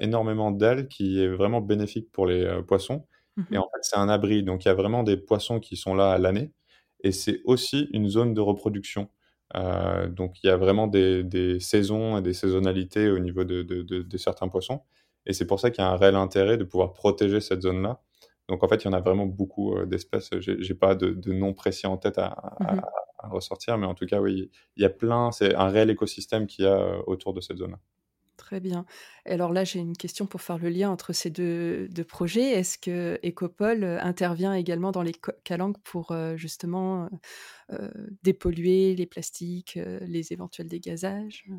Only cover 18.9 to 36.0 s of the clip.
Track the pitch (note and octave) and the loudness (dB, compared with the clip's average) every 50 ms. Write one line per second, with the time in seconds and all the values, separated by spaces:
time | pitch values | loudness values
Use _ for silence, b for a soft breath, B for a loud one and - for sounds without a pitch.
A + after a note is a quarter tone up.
18.9 | F#2+ F#2 F#2 F#2 F#2 G2+ G2+ F#2+ F#2+ G2 G2 F#2+ - - G2+ G2+ G2 F#2+ F#2+ F#2 | 0 2 2 2 2 2 2 -2 -2 -4 -4 -4 -4 -4 -4 -2 -2 -2 -2 -2
19.9 | F2+ F#2 - - - G#2 - - F#2+ F#2 F#2 G2 G2 G2 F#2 F#2 F#2 F2+ - F#2+ | -4 -4 -4 -4 -4 -4 -4 -4 -6 -6 -4 -2 -4 -2 -4 -4 0 4 6 6
20.9 | F#2+ F#2 F#2 F#2 - F#2 - - F#2 F#2+ G2 G2 F#2+ - - G2+ F#2+ - - G2 | 6 4 2 0 0 -2 -2 -2 -2 0 0 -2 -2 -2 -2 -2 -2 -2 -2 -4
21.9 | F#2+ F#2 - G2+ F#2+ - F#2+ - - - - - - - G3 - G3 F#3+ - - | -4 -2 -2 -2 0 0 -2 -2 -4 -8 -12 -10 -6 -4 -2 -2 -2 -2 -2 -4
22.9 | - - - - - - - G#2 - F#2+ - - F#2+ - - - A#2 A2 G2+ F2+ | -6 -8 -8 -8 -12 -16 -12 -8 -8 -8 -6 -6 -8 -6 -4 -2 -2 0 0 -2
23.9 | F#2 - F#2+ F#2 - G2+ G2 G2 G2 F#2+ F#2+ - _ b b b b - G2+ F#2+ | -4 -4 -4 -2 0 2 2 2 0 -2 -4 -6 _ b b b b 2 2 2
24.9 | - - - A#2 A#2 A#2+ A#2+ A#2+ A#2 - G#2+ G2 - - F#2+ F#2+ G2 G#2+ A2 A2 | 4 2 0 2 2 2 2 2 0 2 2 2 4 4 4 4 6 6 6 6
25.9 | A2 - G#2+ G2+ - - G2 - - A2 G#2+ G2+ - - F#2+ F#2+ G2 F#2+ F#2+ F#2 | 4 2 0 -4 -4 -6 -6 -4 -2 -2 -2 -2 -2 2 4 4 4 4 4 0
26.9 | F#2 F#2 F#2 F2+ F#2 F#2 - G2+ F#2+ F#2+ F2+ - F#2 F2 F#2 F2+ F2+ F2+ _ _ | -2 -4 -4 -4 -4 -4 -4 -6 -6 -6 -8 -8 -8 -8 -8 -8 -10 -12 _ _
27.9 | _ _ _ _ _ _ _ _ _ - - - G3 F#3+ F#3 F#3+ F3 F3 F3+ - | _ _ _ _ _ _ _ _ _ -20 -16 -12 -10 -8 -6 -4 -4 -6 -6 -8
28.9 | B B B B B B B B F#3+ E3+ F3+ E3+ F3 F#3 F#3+ F3+ - F#3 E3+ E3+ | B B B B B B B B -4 -2 0 0 0 0 0 -2 -2 -6 -6 -6
29.9 | E3+ - - F3 - - G#3 F#3+ - F3+ - - F3 E3 E3+ E3+ E3+ F3+ G3 G3+ | -8 -8 -10 -10 -8 -8 -8 -8 -8 -10 -10 -8 -6 -4 -2 -2 0 0 0 0
30.9 | F#3+ F3+ - - E3+ - - F3 D#3 F3+ F3 E3+ E3+ E3+ E3+ E3+ F3 - F#3+ F#3 | 0 -2 -6 -6 -6 -6 -6 -6 -4 -4 -2 -2 -2 -2 -2 -4 -4 -4 -6 -6
31.9 | F3+ E3+ E3 - - - F3+ E3+ E3 A3 B3+ C#4 B3+ F#3+ F#3 - - - - F#3 | -8 -8 -8 -8 -6 -6 -4 -2 0 0 2 2 2 0 0 -2 -4 -6 -6 -6
32.9 | F3 F3 F3 E3+ E3+ - - F3+ F3 - F#3 F3 F3+ - G#3 G#3+ A#3 A3+ G3+ F3+ | -4 -4 -4 -4 -4 -4 -4 -6 -6 -4 -6 -8 -4 -2 0 0 0 0 0 -2
33.9 | E3+ F3 - F3+ F3+ - F#3 F3 F3 E3 F#3 F#3+ G3 F#3 F3 F3 E3+ E3+ F3 F#3+ | -2 -2 -2 -4 -2 -2 -2 -2 -2 -2 -2 0 0 0 -2 -2 -2 -2 -2 -2
34.9 | F#3+ F#3 F3 E3+ E3+ - - - - - - - F3 F3 F#3 G3 G#3 G3+ - - | -2 -2 -2 -4 -4 -6 -8 -10 -10 -10 -8 -6 -4 -4 -2 -4 -4 -6 -10 -10
35.9 | - F3 | -8 -8